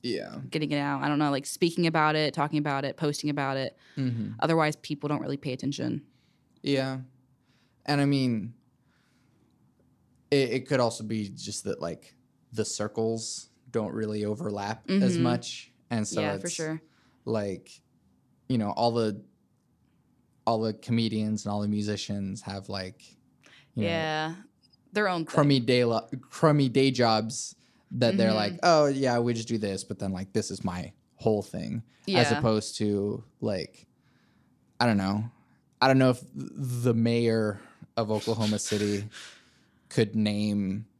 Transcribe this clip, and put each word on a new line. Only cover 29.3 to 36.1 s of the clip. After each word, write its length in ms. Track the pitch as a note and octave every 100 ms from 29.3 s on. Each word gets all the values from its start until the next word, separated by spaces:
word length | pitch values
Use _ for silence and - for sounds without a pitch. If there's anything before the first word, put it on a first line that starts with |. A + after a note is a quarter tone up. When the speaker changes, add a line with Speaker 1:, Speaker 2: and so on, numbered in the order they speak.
Speaker 1:
just 120 | A#2 A2
do 100 | A2+
this." 260 | G#2 F#2+
But 140 | - G2+
then, 120 | G2
like, 200 | F#2 G2
this 180 | A2 G#2
is 140 | G2
my 280 | F#2 F2+ - - _ _
whole 260 | A2+ G#2
thing. 400 | - F2 F#2 A#2 - _ -
As 40 |
Speaker 2:
Yeah. 240 | F#3 - G#2+
Speaker 1:
opposed 380 | A#2 G#2+ - -
to, 460 | G#2+ G2+ G2+ A2+ - _
like, 460 | A2 F#2+ D2+ - - _ _ _ _ _ _ _ _ _
I 60 | A#2+
don't 100 | G#2
know. 340 | F#2+ G#2 A2+ _ _ _ _ _
I 60 | C3
don't 100 | C3+
know 120 | C3